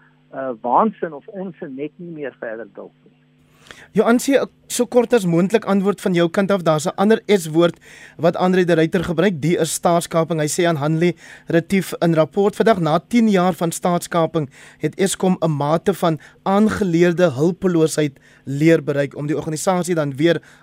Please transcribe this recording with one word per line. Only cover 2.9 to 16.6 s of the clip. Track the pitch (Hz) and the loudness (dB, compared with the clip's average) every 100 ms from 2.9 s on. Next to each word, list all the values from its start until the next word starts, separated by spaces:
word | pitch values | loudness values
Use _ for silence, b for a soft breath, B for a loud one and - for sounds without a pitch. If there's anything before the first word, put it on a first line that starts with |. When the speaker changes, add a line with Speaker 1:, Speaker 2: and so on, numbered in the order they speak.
| _ | _
Speaker 1:
nie. | _ _ _ _ _ B B B B | _ _ _ _ _ B B B B
Speaker 2:
Johan, | 185 220 240 | 0 2 2
sê, | - 277 - _ - | 2 0 0 _ -10
so | - 240 | -4 0
kort | 240 240 | 2 2
as | 240 180 | 2 2
moontlik | 165 185 226 - | 2 2 0 2
antwoord | 196 190 202 | 0 0 -2
van | 196 175 | 0 0
jou | 170 | 0
kant | 202 196 | 0 0
af. | 196 | 0
Daar's | 165 156 175 | 0 0 -2
'n | - | 0
ander | 202 226 - | 2 2 2
S-woord | 202 160 160 170 - B B B B | 0 2 2 2 0 B B B B
wat | 165 - | 0 2
André | 185 185 | 2 2
De | 175 | 2
Ruyter | 160 160 180 | 2 2 0
gebruik, | 165 160 196 160 | -2 0 0 0
die | 151 175 | -2 0
is | 156 | -2
staatskaping. | - 180 170 - 165 160 160 | -2 0 0 0 -2 -2 -2
Hy | 151 | -4
sê | - 170 | 0 0
aan | 156 | 0
Hanley | 147 160 175 165 B B B | 0 0 0 -2 B B B
Retief | 165 - 196 - - | -2 0 -2 -2 -2
in | 170 | 0
rapport: | 160 156 208 202 - | 2 0 0 -2 2
"Vandag, | 220 196 | 0 2
na | 160 170 | 2 -2
tien | - 240 220 | 0 2 2
jaar | 190 185 | 2 2
van | 180 170 | 0 -4
staatskaping, | - 185 175 - 175 160 165 143 B B B | -2 -2 -2 -2 -2 0 -2 -6 B B B
het | 156 - | -6 -2
Eskom | - - 190 180 | -4 0 0 0
'n | 165 143 | -2 -2
mate | 143 165 - | 0 0 -2
van | 180 175 156 B B | -2 -2 -2 B B
aangeleerde | 190 196 | -2 2